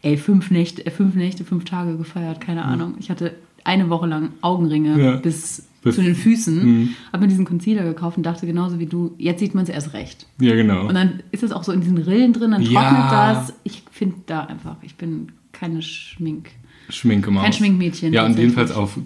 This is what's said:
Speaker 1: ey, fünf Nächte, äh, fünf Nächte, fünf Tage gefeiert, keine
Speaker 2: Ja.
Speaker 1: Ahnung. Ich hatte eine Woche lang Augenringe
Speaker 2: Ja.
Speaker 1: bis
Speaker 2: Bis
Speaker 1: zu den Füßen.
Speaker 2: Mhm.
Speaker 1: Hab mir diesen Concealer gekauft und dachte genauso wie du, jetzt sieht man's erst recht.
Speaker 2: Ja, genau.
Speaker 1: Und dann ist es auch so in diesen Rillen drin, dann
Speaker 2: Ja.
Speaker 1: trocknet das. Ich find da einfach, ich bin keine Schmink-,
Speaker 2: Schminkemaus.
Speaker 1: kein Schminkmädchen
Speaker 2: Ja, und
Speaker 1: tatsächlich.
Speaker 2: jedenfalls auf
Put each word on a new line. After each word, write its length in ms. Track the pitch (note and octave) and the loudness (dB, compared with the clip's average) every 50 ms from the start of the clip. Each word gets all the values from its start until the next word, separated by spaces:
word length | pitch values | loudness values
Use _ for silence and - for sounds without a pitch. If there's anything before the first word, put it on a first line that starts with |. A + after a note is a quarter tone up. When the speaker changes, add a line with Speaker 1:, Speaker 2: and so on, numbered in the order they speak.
| - | 0
Speaker 1:
ey, 160 | D3 D3 C#3+ | 0 -2 0
fünf 320 | - - G3+ F#3+ E3+ - | 2 2 2 2 4 4
Nächte, 340 | F#3 E3+ E3+ E3+ - - - | 2 2 2 0 -4 -10 -10
äh, 60 | E3+ | -12
fünf 240 | E3 - G3+ F#3+ F#3 | -4 0 0 0 2
Nächte, 300 | F#3 F3 F#3 F#3 F3+ F3+ | 0 -2 -2 -4 -6 -8
fünf 200 | - F#3 F3 F3 | -6 -6 -6 -6
Tage 320 | - F#3 F3+ F3 E3+ E3 | -6 -8 -6 -4 -4 -6
gefeiert, 460 | D#3+ E3 D#3+ - F3+ E3+ D#3+ D#3+ D#3+ - | -6 -8 -8 -8 -8 -8 -8 -8 -10 -8
keine 180 | - E3+ E3 | -8 -6 -6
Speaker 2:
Ja. 60 | - | -4
Speaker 1:
Ahnung. 280 | - - E3+ E3+ F3 - - | -4 -4 -4 -4 -6 -8 -12
Ich 100 | G3 - | -8 -10
hatte 240 | F#3 - E3+ E3+ - - - _ _ _ _ | -8 -6 -6 -8 -8 -12 -20 _ _ _ _
eine 240 | - F#3 F#3+ F#3+ E3+ | 0 2 2 2 2
Woche 160 | E3+ E3 E3+ | 0 -2 -2
lang 240 | E3+ D#3+ D#3 D#3 D#3+ - - | -2 -2 -2 -4 -6 -8 -6
Augenringe 600 | - F3 F3+ F3+ E3+ D#3+ D3+ D3+ D#3 D3+ D3+ D3 | -2 -2 0 0 0 0 2 2 2 2 4 4
Speaker 2:
Ja. 160 | C#3 C3 B2+ | 4 4 2
Speaker 1:
bis 500 | C3+ - E3+ D#3 D#3+ - - - - - _ _ _ _ | 2 -2 -2 -4 -4 -8 -12 -12 -14 -16 _ _ _ _
Speaker 2:
Bis 140 | B2+ A#2 | 0 2
Speaker 1:
zu 60 | - F#3 | 2 2
den 120 | F3 F3 | 2 2
Füßen. 480 | - - A3 A3+ A#3 A3+ E3 D#3+ E3 - | 2 4 4 4 4 2 0 0 2 4
Speaker 2:
Mhm. 240 | B2 A#2+ A#2 A#2 A#2+ A#2+ - - - - | 4 4 4 4 0 -2 -8 -14 -8 -2
Speaker 1:
Hab 80 | F3 | 2
mir 80 | G3 G3+ | 2 4
diesen 160 | F#3+ F#3 F#3+ | 4 2 0
Concealer 400 | - F3 E3+ - G#3+ A3 G#3 F#3 | 0 -2 -2 0 0 0 0 0
gekauft 320 | E3+ D#3+ E3 E3+ E3+ F3 | -2 -4 -4 -6 -4 -4
und 80 | - D#3+ | -2 -4
dachte 220 | E3 E3+ E3+ - | -4 -4 -6 -6
genauso 320 | E3+ E3 F3 F3+ F3+ F3 E3+ | -4 -2 -2 -2 -2 -4 -4
wie 60 | E3+ | -6
du, 280 | D3+ E3 F3 F3 E3+ E3+ - | -4 -4 -4 -4 -4 -6 -4
jetzt 200 | - E3 F3 F3 | -4 -4 -2 -2
sieht 140 | G#3 G3 - | -2 -2 0
man's 140 | F#3+ F#3 E3+ | -2 -2 -2
erst 240 | F3+ D3 C#3+ D3+ - | -4 -8 -8 -8 -10
recht. 340 | G#2 - - - _ - _ _ - | -12 -14 -14 -16 _ -20 _ _ 0
Speaker 2:
Ja, 140 | B2+ B2 A2+ | 2 4 4
genau. 340 | A2+ A2+ G#2+ G2 F2+ F#2 G#2+ | 4 4 4 2 2 0 0
Speaker 1:
Und 60 | G2+ | 0
dann 260 | F3+ F#3+ F#3 - - - - | 2 2 2 0 -2 -10 -10
ist 120 | - G3 - | -8 -4 -4
es 100 | A3 - | -4 -4
auch 100 | F#3+ E3+ | -4 -4
so 80 | - F3+ | -2 -2
in 80 | F#3+ | 0
diesen 180 | E3+ F3 F3+ E3+ | 0 2 0 0
Rillen 340 | D#3 E3 F#3+ A3+ B3+ B3 A#3 | 0 2 2 4 4 4 4
drin, 180 | A#3 A3+ A3+ G#3+ | 4 4 4 4
dann 100 | G3+ B2 | 2 2
Speaker 2:
Ja. 180 | A2+ A#2+ G3+ - | 4 4 4 4
Speaker 1:
trocknet 300 | - C#4 B3+ - - C3 | 4 4 4 4 2 4
das. 400 | - G#2 A2 - - - C3 - - _ | 4 4 4 2 2 -2 -6 -12 -10 _
Ich 180 | - - - _ - _ | -12 -12 -12 _ -20 _
find 220 | - G#3+ F#3+ E3+ - - | -4 -4 -4 -4 -6 -10
da 180 | - E3 D#3 D#3 | -8 -8 -8 -8
einfach, 320 | D#3 - - D#3 E3 D#3+ D#3+ - | -8 -12 -14 -12 -14 -16 -16 -18
ich 140 | - - | -20 -16
bin 360 | _ E3+ E3 D#3+ D#3 D#3 D#3+ - _ _ _ - | _ -8 -8 -8 -8 -10 -12 -16 _ _ _ -16
keine 300 | - - E3+ E3 D#3+ D3+ | -12 -8 -6 -6 -6 -8
Schmink-, 680 | - - - - - - - E3+ D#3+ D3+ D#3 E3 - - - - _ _ - - - | -8 -12 -14 -16 -18 -12 -10 -8 -8 -8 -8 -12 -16 -20 -20 -20 _ _ -20 -18 -16
Speaker 2:
Schminkemaus. 560 | - - - A#2+ G#2+ G2+ G2 G#2 G2+ G2 G2 | -14 0 2 2 2 2 2 2 2 2 2
Speaker 1:
kein 80 | G#3+ - | 2 2
Schminkmädchen 600 | - G#3+ G3+ F#3+ F3+ F3+ E3+ - - - D#3+ D#3 | 2 2 2 4 2 2 -2 -4 -4 -2 0 2
Speaker 2:
Ja, 100 | A#2 A2+ | 2 4
und 60 | A2+ A2+ | 4 4
Speaker 1:
tatsächlich. 240 | A2+ A#2 A#2+ A#2+ | 4 4 4 4
Speaker 2:
jedenfalls 200 | B2+ A#2+ - - | 4 0 0 0
auf 220 | A2 G2+ G2+ - - - | -2 -4 -4 -4 -10 -12